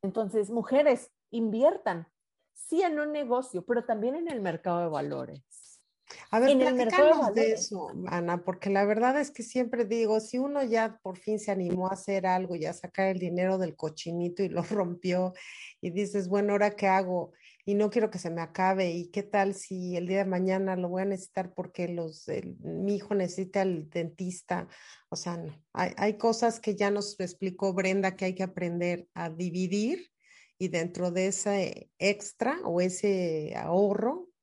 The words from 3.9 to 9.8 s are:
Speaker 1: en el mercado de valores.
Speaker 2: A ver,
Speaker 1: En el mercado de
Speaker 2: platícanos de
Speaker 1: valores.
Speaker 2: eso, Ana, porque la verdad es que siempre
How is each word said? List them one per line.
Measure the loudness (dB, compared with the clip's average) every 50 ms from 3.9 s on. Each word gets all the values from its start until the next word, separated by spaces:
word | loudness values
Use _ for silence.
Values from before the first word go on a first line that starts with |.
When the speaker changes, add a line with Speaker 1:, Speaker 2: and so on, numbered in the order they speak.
| -2 0 0 -2 -2
Speaker 1:
en | -2 -4 -4
el | -4 -2
mercado | -2 -2 -4 -2 -2 -2 0 0
de | 0 0
valores. | -2 -2 -4 -4 -4 -6 -6 -8 -12 -16 -18 _ -20 -20 -20 -20 -20 -20 _ _ _ _ _ _ -20 -20 -10 0
Speaker 2:
A | 2 4
ver, | 6 8
Speaker 1:
En | 8 8 6
el | 4 4
mercado | 4 2 2 6 8 8
de | 8
Speaker 2:
platícanos | 8 8 6 2 4
de | 4 4
Speaker 1:
valores. | 4 4 2 -2
Speaker 2:
eso, | -6 -6 -6 -6 -6 -8 -8 -6
Ana, | -4 -2 -2 0 0 -2 -2 -2
porque | -4 -6 -4 -2 0
la | 2 4 4
verdad | 4 4 4 4 2 4 2
es | 0 -2
que | -4 -12 -12
siempre | -4 0 0 0 0 0 -2